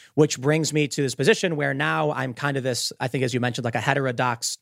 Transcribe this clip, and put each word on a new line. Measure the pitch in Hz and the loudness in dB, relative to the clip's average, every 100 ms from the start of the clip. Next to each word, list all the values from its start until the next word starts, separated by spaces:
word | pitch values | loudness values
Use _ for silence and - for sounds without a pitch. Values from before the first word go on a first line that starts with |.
| - | -6
which | - 151 - | 2 2 4
brings | 135 156 143 | 0 2 2
me | 151 147 | 0 0
to | - | 0
this | 139 | -2
position | 117 139 220 190 151 | 0 2 2 2 0
where | 139 | -2
now | 139 156 160 151 | 0 0 0 0
I'm | 131 131 | -2 -4
kind | 117 143 139 | -4 -2 0
of | |
this, | 127 120 - - | -2 -2 -4 -4
I | 127 | -4
think, | 139 | 0
as | 127 | 0
you | 117 | 0
mentioned, | 123 120 120 | 0 -2 -2
like, | |
a | 113 | 0
heterodox | 107 139 135 123 127 120 - - | 2 2 2 0 0 0 -4 -8